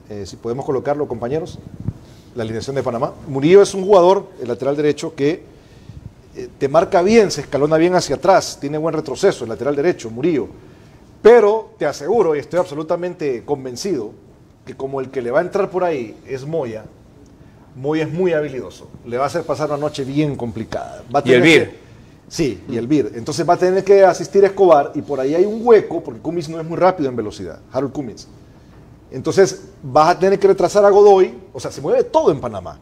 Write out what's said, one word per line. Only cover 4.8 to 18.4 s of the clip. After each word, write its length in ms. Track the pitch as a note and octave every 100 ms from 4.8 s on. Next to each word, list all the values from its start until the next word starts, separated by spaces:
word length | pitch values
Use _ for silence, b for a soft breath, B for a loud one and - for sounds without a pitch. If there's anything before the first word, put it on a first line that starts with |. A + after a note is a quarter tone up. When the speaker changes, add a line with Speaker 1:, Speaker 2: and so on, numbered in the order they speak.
| D3+ D3 D#3+ -
Speaker 1:
que, 260 | C#3 F3 - b b b b b - - - -
eh, 120 | B2+ -
te 120 | C#3
marca 340 | D3+ F#3+ F#3
bien, 300 | F3+ A#3 F#3+
se 80 | -
escalona 380 | C3+ - C#3+ D#3+
bien 180 | E3+ F3+
hacia 180 | - C3+
atrás, 420 | E3+ F3+ - -
tiene 180 | C#3 D3+
buen 160 | D#3+
retroceso, 480 | D#3 D3+ A#2+ G3 -
el 80 | A2+
lateral 240 | A2 A#2+
derecho, 340 | C#3+ D#3+ - A#2
Murillo. 380 | A2+ D#3 D3+ - - b b b b b -
Pero 500 | G#3+ A#3+ G#3 A3 G#3+ _
te 80 | D#3
aseguro, 500 | C3+ D3 A#3 E3+ D3+
y 20 |
estoy 220 | - E3+
absolutamente 840 | F3 C#3+ D#3 F3 F3+ F3 D3+ A#2+
convencido, 680 | G2 C#3+ C3 A#2+ G#3 D#3+ G#2+ - _ _ _ _
que 120 | - -
como 240 | C3+ C3+
el 100 | C3
que 100 | C3+
le 100 | A#2+
va 80 | C3+
a 20 |
entrar 260 | F3 G3 F#3+
por 140 | F3
ahí 340 | F3+ D#3 A2 - -
es 180 | C3 C#3
Moya, 380 | E3 B2+ G#2+ G#2 - _ _ - b b b b
Moya 300 | B2+ C3+ D#3
es 80 | D3
muy 200 | D#3 F#3
habilidoso. 540 | D#3